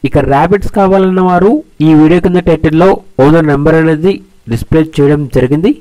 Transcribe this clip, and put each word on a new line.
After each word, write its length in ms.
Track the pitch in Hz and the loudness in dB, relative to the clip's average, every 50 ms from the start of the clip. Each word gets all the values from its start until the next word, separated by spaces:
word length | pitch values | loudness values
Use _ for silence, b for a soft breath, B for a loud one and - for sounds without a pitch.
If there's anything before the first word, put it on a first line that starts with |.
| - | -6
ఇక 100 | 135 - 147 131 131 | -2 -2 -2 0 0
ర్యాబిట్స్ 400 | 139 139 156 175 202 202 - - - | 0 0 0 0 -2 -2 -2 -4 -2
కావాలన్న 440 | 208 196 190 190 190 190 190 185 190 185 | -2 0 2 2 2 0 0 0 0 0
వారు 240 | 185 180 175 180 208 269 302 - _ _ _ 151 | 0 0 2 2 2 0 -2 -4 _ _ _ 2
ఈ 40 | 160 160 151 | 2 4 4
వీడియో 200 | 156 156 175 175 - | 4 4 2 2 0
కింద 140 | 185 175 180 175 | 0 -2 0 0
టైటిల్లో 400 | 175 160 156 - 160 151 160 175 190 - - - - - - 131 | 0 -2 0 -2 -2 0 2 2 2 0 -2 -8 -12 -2 0 2
ఓనర్ 240 | 147 160 165 160 151 | 2 2 2 2 0
నెంబర్ 260 | 143 139 147 156 160 160 | -2 0 0 0 0 0
అనేది 340 | 160 165 160 151 165 190 196 - - _ _ _ _ - | 0 0 -2 0 -2 -2 -2 -4 -10 _ _ _ _ -8
డిస్ప్లే 300 | 117 - - - 151 160 156 156 - | -8 -8 -4 -2 -2 -2 -2 -2 -2
చేయడం 240 | - 143 139 147 147 147 120 - | -2 0 0 0 -2 -4 -4 -2
జరిగింది. 360 | 135 127 127 147 156 170 247 302 - | -2 -2 0 -2 -2 -2 -2 -4 -4